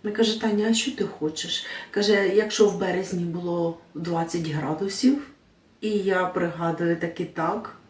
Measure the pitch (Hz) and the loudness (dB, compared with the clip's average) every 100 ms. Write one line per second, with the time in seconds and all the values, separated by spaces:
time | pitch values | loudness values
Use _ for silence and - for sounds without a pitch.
0 | 208 208 220 226 220 208 220 226 262 - | -4 2 2 2 0 2 2 2 0 -4
1 | 175 - 156 - 175 - - - - 202 | -6 -2 -4 -4 -6 -6 -6 -12 -6 -2
2 | 208 202 190 202 220 - 202 175 185 180 | 4 4 4 4 2 4 4 4 -2 -2
3 | 185 180 170 170 175 175 170 170 - 151 | -2 -2 -2 -4 -2 0 -2 -4 -12 -8
4 | 170 165 165 175 160 151 135 156 196 - | -2 -2 0 -2 -2 -2 -2 -2 -2 2
5 | 254 294 - - _ _ _ _ 214 208 | 4 4 -2 -20 _ _ _ _ -2 0
6 | 190 185 180 180 170 165 170 165 170 170 | 2 2 2 0 -2 0 -2 0 0 0
7 | 170 165 165 - 165 214 220 - | -2 -4 -6 -2 -2 -2 -8 -18